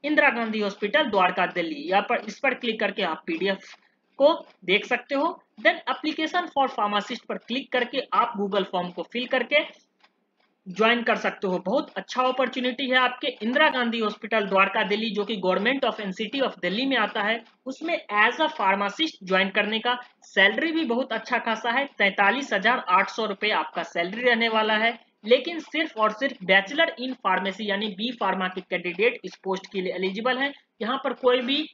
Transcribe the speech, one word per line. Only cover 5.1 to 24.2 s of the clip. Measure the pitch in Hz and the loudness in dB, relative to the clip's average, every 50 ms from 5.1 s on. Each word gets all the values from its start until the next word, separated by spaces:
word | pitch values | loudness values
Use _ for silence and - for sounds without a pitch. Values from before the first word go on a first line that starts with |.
| 285 | -2
हो। | 277 294 339 359 - _ _ _ - | 0 0 0 -2 -6 _ _ _ 0
Then | 214 320 359 220 - 240 | 2 2 2 2 -4 -6
application | 262 - - 302 302 - 320 311 - 359 349 - | -6 -2 -4 -4 -2 -2 -4 0 0 -2 -4 -2
for | - 277 269 247 | 0 0 0 0
pharmacist | - - 208 208 208 208 202 - 247 214 _ - | 0 -2 -2 0 0 -2 -2 -4 -10 -12 _ -10
पर | 220 190 | -10 -10
click | _ - 233 269 240 _ | _ -6 -6 -6 -4 _
करके | - 247 240 240 - 262 - - | -2 -2 -2 0 -4 -6 -4 0
आप | - 196 233 233 - 196 | 2 2 2 0 0 -4
Google | 202 196 196 202 190 | -4 0 0 0 0
form | - - 180 180 180 | 0 -2 -4 -4 -4
को | 175 202 | -6 -8
fill | 202 - - 240 247 | -10 -6 -6 -8 -4
करके | - - 254 247 240 294 302 320 - - _ _ _ _ _ _ _ _ _ _ _ _ _ _ _ _ _ _ 190 | 0 0 0 0 2 0 0 0 0 -12 _ _ _ _ _ _ _ _ _ _ _ _ _ _ _ _ _ _ -14
ज्वाइन | 175 165 220 226 240 240 | -2 2 4 4 4 2
कर | 233 240 214 | 2 0 0
सकते | 190 - 196 - - - | 0 0 -4 -4 -2 -4
हो। | 190 185 175 | -2 -2 -2
बहुत | - 180 - 302 - - - | -2 0 -2 -2 -2 -2 -10
अच्छा | 190 185 - - 247 | -12 -10 -6 -2 0
opportunity | 254 254 254 262 262 247 247 269 247 254 240 - 277 247 | 0 0 2 0 -2 -2 -2 -2 -4 -4 -4 -4 -2 0
है | 254 | 2
आपके | 254 254 247 247 - - 277 247 - | 2 2 2 0 -2 -6 -6 -6 -4
Indira | 214 226 254 294 311 302 | -4 0 4 4 4 4
Gandhi | - 254 240 233 226 233 | 4 2 0 0 0 0
Hospital | 220 208 214 - - 208 233 220 202 | -2 -2 -4 -6 -6 0 0 0 0
Dwarka | 196 190 190 196 196 - 226 | 2 4 4 4 4 2 0
Delhi, | 208 190 208 220 226 233 | 0 0 0 -2 -2 -2
जो | 196 208 202 | -2 -4 -2
कि | 196 226 196 180 | -2 -4 -2 0
Government | 185 185 185 202 240 277 269 262 226 | 0 0 2 2 0 0 2 0 -2
of | 214 214 | -2 -2
N | 208 196 | -8 -8
C | 190 - 220 202 - | -6 -6 -6 -4 -2
T | 277 | -2
of | 262 - - - | -2 -2 -2 -4
Delhi | - 175 185 226 269 | -4 -4 -2 -2 0
में | 269 269 | 0 2
आता | 233 214 208 - 226 | 0 0 0 -2 -2
है। | 202 208 226 233 233 - _ _ _ | -2 -2 -2 -4 -6 -14 _ _ _
उसमें | 262 269 - 311 330 339 - - - 208 | -12 -12 -8 -4 -4 -4 -4 -4 -2 2
as | 208 214 220 - - | 4 4 4 4 2
a | 311 311 - - | 0 0 0 0
pharmacist | 208 190 196 202 202 202 196 - - 320 - _ 190 | 0 0 2 2 0 -2 -2 -2 -4 -4 -4 _ -2
ज्वाइन | 180 190 185 196 196 | 0 2 2 2 2
करने | 190 214 202 208 214 220 | 0 0 0 0 -2 -2
का | 226 247 247 247 - - _ _ | 0 -2 -2 -2 -6 -16 _ _
salary | - - - 208 190 196 220 240 311 330 | -20 -4 2 4 4 4 4 2 -2 0
भी | 311 320 311 | 0 -2 0
बहुत | 233 226 240 269 - | 0 0 -2 -2 -2
अच्छा | 226 220 220 - 247 226 | -4 -6 -4 -2 -2 -2
खासा | 226 233 220 220 - 240 | 0 -2 -4 -2 -2 -2
है, | 233 269 277 277 _ - | 0 0 -2 -4 _ 0
तैंतालीस | 208 196 196 - 202 196 220 269 277 - | 0 2 4 4 4 4 4 2 -2 -2
हजार | 220 196 190 226 - 170 - - | -2 2 2 2 2 2 2 4
आठ | 180 185 196 - | 4 4 4 2
सौ | - - 220 | -2 -4 -4
रुपए | 202 196 - 208 214 | -4 -2 -2 0 0
आपका | 208 165 151 - - 180 | 0 0 -2 -4 -6 -6
salary | 160 - - 170 170 180 202 226 | -8 -4 -2 -4 -2 -2 -4 0